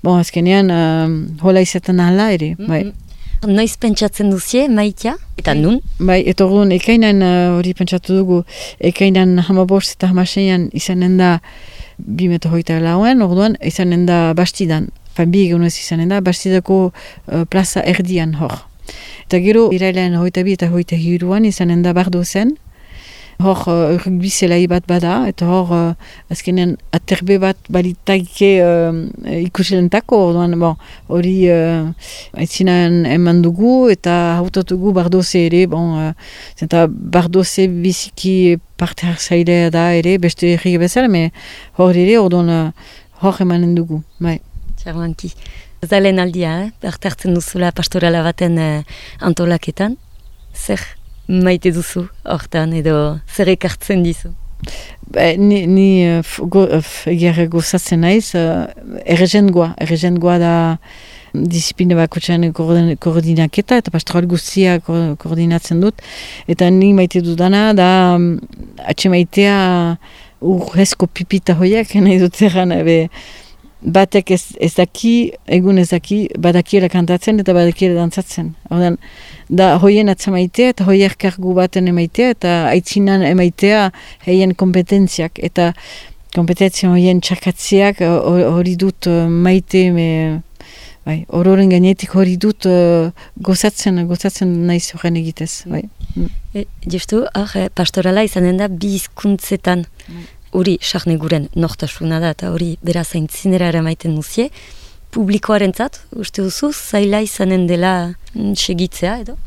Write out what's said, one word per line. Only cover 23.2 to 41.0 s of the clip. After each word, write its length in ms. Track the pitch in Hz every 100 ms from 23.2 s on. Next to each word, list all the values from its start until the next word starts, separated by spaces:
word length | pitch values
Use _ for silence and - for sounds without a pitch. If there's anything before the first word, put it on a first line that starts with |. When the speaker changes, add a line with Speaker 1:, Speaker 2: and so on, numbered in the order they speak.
| - -
Speaker 1:
Hor, 220 | 190 185 -
eh, 300 | 170 156 175
rugby 320 | 185 180 190
zelai 300 | - 185 175 175
bat 140 | 175 -
bada, 280 | 180 170 208 240
eta 220 | - 170
hor, 220 | 185 180
eh, 380 | 170 170 170 - - -
azkenean 460 | 165 - 185 180 - -
aterbe 480 | 175 - 190 180 196
bat 140 | 190 190 -
balitaike, 840 | 185 180 175 - 190 175 - 196 190
eh, 800 | 175 170 165 165 160 - - 170
ikusilentako, 800 | 175 - 180 185 175 202 - 226 180
orduan, 260 | 170 175 170
bon, 160 | 170 156 - - -
hori, 400 | 170 180 190 180
eh, 340 | 170 165 165 160 165 - - - -
aitzinan 680 | 165 - 185 180 170 175 160
eman 360 | 151 175 170
dugu, 480 | 170 170 226 254 247
eta 460 | 190 180 175 175 170
hautatugu 560 | 180 196 185 185 190
Bardoze 540 | 185 175 185 175 185 170
ere, 200 | 170 185
bon, 320 | 160 170 160
eh, 140 | 156 160 - - - -
zenta 300 | 160 170 165
Bardoze 800 | - 170 175 175 185 180 - 190
biziki 920 | 175 180 175 - - 185 190 180 170 - -
parte 300 | 175 - 175
hartzailea 640 | 165 - 175 170 175 170
da 200 | 165 170
ere, 240 | 170 170 190
beste 360 | 175 - 175
herri 220 | 170 185 175
bezala, 300 | 175 247